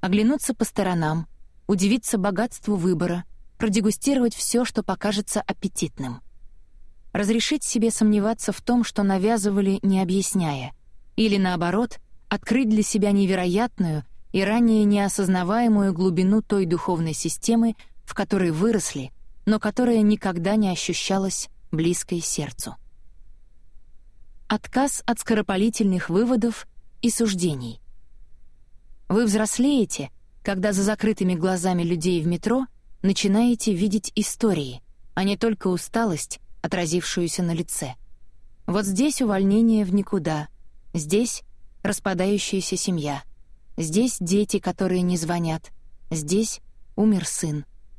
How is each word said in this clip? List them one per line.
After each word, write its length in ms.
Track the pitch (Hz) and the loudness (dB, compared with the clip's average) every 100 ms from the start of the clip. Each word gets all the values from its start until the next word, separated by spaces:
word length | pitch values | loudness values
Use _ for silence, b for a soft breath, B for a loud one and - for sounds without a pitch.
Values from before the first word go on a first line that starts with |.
| 190 | 2
Оглянуться 480 | 202 220 294 - | 2 4 2 0
по 100 | 247 | -2
сторонам, 600 | 220 - 185 175 156 160 165 - - - - | -2 0 0 2 0 0 -4 -12 -20 -20 -2
удивиться 500 | 202 196 240 - 220 | 2 4 2 0 0
богатству 600 | 190 185 240 - - 202 | 0 0 -2 -4 -2 0
выбора, 480 | 175 170 175 175 - - - - | 2 2 0 -2 -6 -16 -20 -4
продегустировать 760 | 226 208 214 208 - 277 240 | 0 2 2 0 2 2 2
всё, 300 | - - 240 | 0 -2 0
что 200 | 247 - | 0 -2
покажется 560 | - 190 202 202 208 214 | -4 -2 -2 -2 -2 -4
аппетитным. 840 | - 196 190 - 165 - 131 120 - - - - - - - - - | -4 -4 -4 -4 -6 -4 -8 -8 -14 -18 -18 -20 -20 -20 -20 -20 -8
Разрешить 520 | - 202 226 - 302 | -2 0 2 2 -2
себе 260 | - 240 226 | 0 0 0
сомневаться 640 | - 214 208 202 226 - | 4 4 4 2 -2 -4
в 80 | 202 | -6
том, 240 | - 247 | 0 0
что 180 | 226 - | 2 0
навязывали, 760 | 202 190 196 233 196 202 196 190 | 2 2 2 2 2 2 2 2
не 180 | 196 190 | 2 2
объясняя, 720 | 185 190 190 196 165 139 131 - - - - - | 2 0 0 0 0 -2 -8 -14 -20 -20 -12 -2
или, 220 | 220 202 | 2 2
наоборот, 600 | 190 180 175 185 240 - - - - | 2 2 0 0 -2 -4 -16 -20 -6
открыть 400 | 202 - 226 247 | -6 0 2 4
для 140 | 214 | 2
себя 280 | 208 214 202 | 2 2 4
невероятную 920 | 202 196 190 180 180 240 - 175 151 - - - | 4 4 2 2 0 0 0 -2 -2 -6 -16 -6
и 120 | 185 | -2
ранее 400 | 190 220 240 220 | 0 4 4 4
неосознаваемую 1080 | 208 202 202 - 190 185 175 220 240 208 196 | 4 4 2 0 2 2 2 2 4 4 2
глубину 480 | 165 185 170 185 214 | 2 0 2 4 2
той 260 | 214 202 185 | 2 0 0
духовной 480 | 170 - 175 165 | -2 0 -2 -2
системы, 600 | 156 165 - - 233 226 214 b - | -2 -4 -4 0 2 2 -2 b -20
в 100 | - | -12
которой 380 | - 196 202 180 | -6 0 2 2
выросли, 600 | 156 208 226 - 147 131 - - - | 2 2 2 0 -6 -10 -12 -18 -8
но 140 | - 214 | 0 0
которая 440 | 214 208 240 233 | 0 0 2 4
никогда 520 | 208 208 202 175 165 | 4 2 0 -2 0
не 140 | 214 208 | 2 2
ощущалась 800 | 175 - 175 - 190 190 - - - - | 0 -4 -4 0 0 0 -4 -8 -14 -8
близкой 480 | 156 165 175 - 175 | -2 0 0 -4 -6
сердцу. 560 | 160 - 143 - - 107 - - - - - - - - - - - - - - - - - | -4 -4 -6 -8 -10 -10 -18 -20 -20 -20 -20 -20 -20 -20 -20 -20 -20 -20 -20 -20 -20 -18 -4
Отказ 560 | 214 - - 285 - | -4 -2 0 0 -2
от 140 | - 233 | -2 -4
скоропалительных 920 | - 220 208 190 220 220 202 180 - | 0 0 2 2 2 2 2 2 2
выводов 580 | 170 233 247 233 220 - - - - | 2 4 2 0 -2 -12 -18 -20 -4
и 80 | 240 | -2
суждений. 680 | - 226 190 175 143 120 - - - - - - - - - - - - - - | 2 0 2 0 -2 -8 -12 -16 -18 -18 -20 -20 -20 -20 -20 -20 -20 -20 -20 -2
Вы 160 | 196 | 2
взрослеете, 880 | 233 202 214 - 254 285 202 - 139 - - - | 2 2 0 2 2 4 2 -2 -10 -12 -20 -10
когда 300 | - 196 196 | -4 0 0
за 100 | 196 | 2
закрытыми 520 | 202 214 214 214 185 | 0 2 0 2 0
глазами 500 | 180 180 185 180 180 | 2 0 2 0 0
людей 360 | 165 175 165 175 | 0 0 2 2
в 60 | 160 | 0
метро 400 | 175 - 247 262 - - - | 0 0 0 -2 -8 -20 -4
начинаете 680 | 190 196 202 196 240 233 - | 0 2 2 4 4 2 0
видеть 380 | 185 208 208 - - | 0 2 0 -2 -2
истории, 680 | 208 - 226 180 139 123 - - - | -2 0 0 0 -2 -10 -18 -20 -10
а 80 | - | -2
не 140 | 190 202 | 0 2
только 320 | 233 214 190 | 0 0 0
усталость, 720 | 180 - 226 226 160 - - - - | -2 -2 0 0 -2 -6 -12 -14 -10
отразившуюся 840 | 165 185 175 175 - - 170 - | -6 -2 0 0 -2 -2 -2 -2
на 80 | 175 | -2
лице. 420 | 165 175 - 139 127 - - - - - - - | -2 -4 -4 -6 -10 -16 -18 -18 -20 -20 -14 -4
Вот 180 | 180 | -2
здесь 380 | 202 190 285 - | 0 2 0 2
увольнение 600 | 240 196 196 202 226 220 | 0 2 4 4 6 4
в 100 | 202 | 2
никуда, 540 | 196 196 196 160 156 151 - - - - | 0 0 -2 0 -4 -6 -14 -20 -20 -8
здесь 520 | - 147 196 240 - - - - - | -6 0 0 0 -4 -10 -20 -20 -8
распадающаяся 920 | - 208 - 180 185 202 - 196 180 185 | -4 -2 -2 0 0 0 0 -4 -2 -4
семья, 460 | - 175 147 135 - - - - - - | -2 -2 -2 -6 -8 -20 -20 -20 -16 -6
здесь 400 | 160 170 247 - | -2 2 2 0
дети, 400 | 170 196 208 202 | 0 0 2 0
которые 440 | - 180 190 185 | -2 -2 0 2
не 140 | 180 180 | 0 0
звонят, 540 | 160 170 170 160 - - - - - | 0 -2 -2 -4 -8 -20 -18 -18 -8
здесь 500 | 160 147 185 220 - - - - - | -6 0 0 0 -4 -14 -20 -14 0
умер 300 | 214 202 156 | 2 2 0
сын. 380 | - 165 151 143 - - | -4 -4 -6 -8 -18 -20